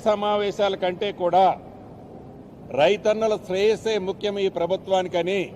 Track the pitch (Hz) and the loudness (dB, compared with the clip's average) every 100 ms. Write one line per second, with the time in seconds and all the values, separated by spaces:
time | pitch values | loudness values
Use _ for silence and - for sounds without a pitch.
0 | 220 208 208 208 202 - 202 190 180 185 | 0 2 2 2 0 0 0 0 -2 -2
1 | 208 190 175 180 185 - - - - - | -4 -2 2 6 4 2 -8 -18 -18 -18
2 | - - - - - - - 123 160 208 | -18 -18 -18 -18 -20 -18 -4 2 4 4
3 | 214 214 220 214 - 185 214 214 226 214 | 0 2 0 0 -2 2 2 2 0 -2
4 | 185 190 208 202 196 175 170 185 185 185 | -2 -4 -4 0 -2 0 0 -2 0 0
5 | 180 175 170 196 135 | 2 0 0 -2 -4